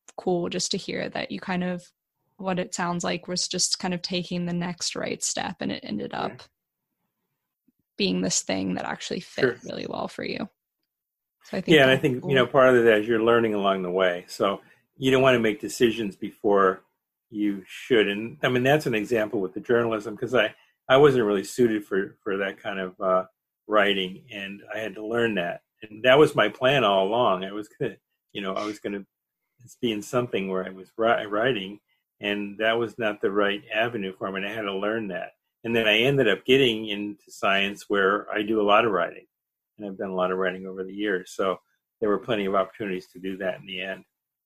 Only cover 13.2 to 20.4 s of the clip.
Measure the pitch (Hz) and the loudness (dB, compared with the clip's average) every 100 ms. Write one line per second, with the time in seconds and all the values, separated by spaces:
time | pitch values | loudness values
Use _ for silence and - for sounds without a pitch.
13.2 | 113 117 113 104 98 95 90 90 92 87 | 4 4 2 0 0 0 0 2 2 0
14.2 | - - 101 98 - _ _ - 131 131 | -8 -2 -2 -2 -8 _ _ -4 2 4
15.2 | 135 123 110 104 104 - 120 110 104 - | 6 4 2 -2 -6 2 2 2 -6 -8
16.2 | 104 - 107 101 95 92 _ _ _ _ | -12 -4 2 4 4 2 _ _ _ _
17.2 | _ 107 104 98 - - - 120 101 101 | _ -4 -4 -4 -10 -14 2 4 4 0
18.2 | 117 139 135 123 131 151 151 110 101 117 | -6 -4 -2 0 2 2 2 -2 0 0
19.2 | 104 110 92 107 - 120 117 110 110 104 | 0 -2 -6 -6 0 2 2 -2 -6 -8
20.2 | 117 123 | 0 2